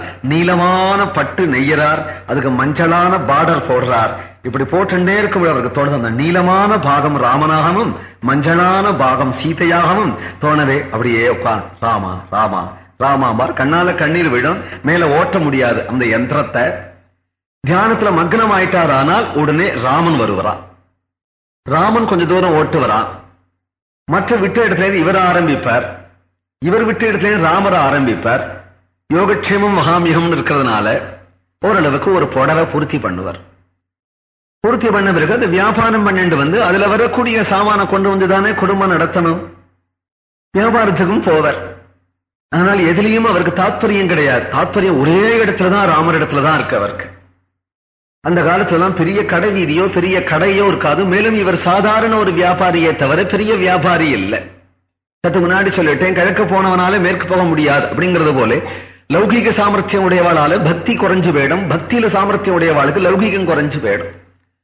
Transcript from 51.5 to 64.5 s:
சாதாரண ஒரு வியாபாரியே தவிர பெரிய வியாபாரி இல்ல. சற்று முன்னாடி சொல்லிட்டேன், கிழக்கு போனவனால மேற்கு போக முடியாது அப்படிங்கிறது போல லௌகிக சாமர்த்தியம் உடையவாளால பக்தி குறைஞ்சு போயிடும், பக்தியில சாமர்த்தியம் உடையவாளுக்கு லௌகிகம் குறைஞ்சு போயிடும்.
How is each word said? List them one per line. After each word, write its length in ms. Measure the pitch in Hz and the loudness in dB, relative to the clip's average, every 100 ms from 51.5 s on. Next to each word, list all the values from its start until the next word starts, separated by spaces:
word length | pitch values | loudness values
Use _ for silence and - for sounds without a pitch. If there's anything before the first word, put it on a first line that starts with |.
| 175 | 0
சாதாரண 560 | 175 196 208 220 226 220 | 0 2 2 2 2 0
ஒரு 160 | 190 | 0
வியாபாரியே 600 | 170 180 180 185 170 160 - | 2 0 2 0 2 0 0
தவிர 280 | 139 160 | 0 0
பெரிய 280 | 190 202 214 | 0 -2 0
வியாபாரி 540 | 208 185 180 175 170 156 | 0 0 0 2 2 0
இல்ல. 240 | 113 95 107 - - _ _ _ _ _ _ | 0 -2 -6 -8 -18 _ _ _ _ _ _
சற்று 160 | 175 180 | -2 0
முன்னாடி 300 | 175 185 190 | 2 0 0
சொல்லிட்டேன், 420 | 185 160 135 180 | 0 0 2 0
கிழக்கு 320 | 180 180 196 | 2 0 0
போனவனால 500 | 185 190 190 180 180 202 | 0 0 2 2 2 0
மேற்கு 260 | 175 180 - | 0 -2 -2
போக 160 | 185 | 0
முடியாது 420 | 175 151 147 139 - | 2 2 2 0 0
அப்படிங்கிறது 460 | - 180 170 151 | -2 0 2 2
போல 200 | 135 110 135 - - - - - | 2 2 0 -2 -12 -16 -20 -2
லௌகிக 380 | 160 214 233 214 | 0 2 2 2
சாமர்த்தியம் 560 | 214 202 202 190 196 185 | 0 0 0 -2 0 2
உடையவாளால 560 | 180 175 156 151 196 | 2 2 2 2 2
பக்தி 280 | 156 170 - 208 | 0 0 -2 -2
குறைஞ்சு 340 | 190 185 170 | 0 0 2
போயிடும், 320 | 143 135 175 175 | 2 0 0 -2
பக்தியில 380 | 160 - 240 220 | -4 -2 -2 0
சாமர்த்தியம் 520 | 196 202 196 196 175 | 0 0 -2 0 0
உடையவாளுக்கு 420 | 165 147 139 190 | 2 2 2 0
லௌகிகம் 480 | 180 190 214 196 170 | 2 2 0 -2 -2
குறைஞ்சு 300 | 151 147 139 | -2 -2 -4
போயிடும். 320 | 110 87 - - - _ _ | -2 -4 -6 -14 -20 _ _